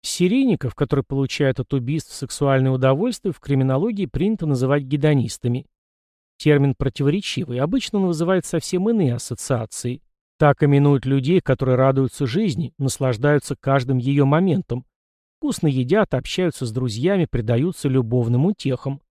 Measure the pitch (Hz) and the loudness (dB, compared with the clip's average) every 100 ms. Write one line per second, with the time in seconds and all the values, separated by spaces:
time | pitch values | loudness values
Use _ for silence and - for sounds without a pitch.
0 | - - 180 247 269 175 127 - 143 139 | -10 -2 0 2 0 0 -4 -4 -2 0
1 | - 139 135 - 139 127 120 139 120 151 | -2 -4 -4 0 -2 0 -4 -4 -2 -4
2 | - - 135 - 143 135 131 131 131 135 | -6 -12 -12 -2 0 2 2 2 2 2
3 | 240 220 202 151 - 139 131 131 214 202 | 0 -2 -6 -6 -2 0 2 0 -2 -2
4 | 175 - 196 220 156 131 131 147 131 147 | -4 -2 -2 -2 -2 0 2 0 0 0
5 | 151 143 - - 120 123 - _ _ _ | 2 2 0 -4 -4 -4 -6 _ _ _
6 | _ _ _ _ 151 147 139 - 127 - | _ _ _ _ 2 4 2 0 -4 0
7 | 139 180 - - 147 123 147 254 - 202 | 0 0 -4 -8 -6 -4 -2 -2 -2 -2
8 | 185 160 170 185 - 170 - 180 202 226 | 0 0 0 0 0 -6 -2 -2 0 2
9 | 147 120 - 117 - 123 113 - 123 127 | 0 -2 -8 -10 -4 -4 -4 -8 -8 -10
10 | _ _ _ _ 151 - 143 143 143 139 | _ _ _ _ 2 4 4 6 4 2
11 | 131 139 131 185 - 131 131 127 131 135 | 2 -2 2 0 2 -2 2 2 2 2
12 | 131 - 131 139 220 117 139 _ 135 - | -2 -2 -2 0 0 -2 -6 _ -4 -2
13 | 131 110 143 147 - - - 139 127 127 | -4 0 2 0 0 -6 0 0 0 -2
14 | 123 143 139 151 190 165 - 120 - _ | 0 2 4 4 2 0 -2 -8 -8 _
15 | _ _ _ _ 294 - 160 131 123 196 | _ _ _ _ -6 0 0 2 2 2
16 | 202 131 - - 180 - 120 113 127 107 | 2 -2 -4 -2 -2 -2 -6 -4 -4 -2
17 | 160 196 160 123 110 117 165 - 139 131 | 0 2 0 -2 0 0 0 -2 0 0
18 | 113 123 117 123 165 214 - 127 139 139 | 2 0 2 2 2 0 -4 -4 -6 -8
19 | _ | _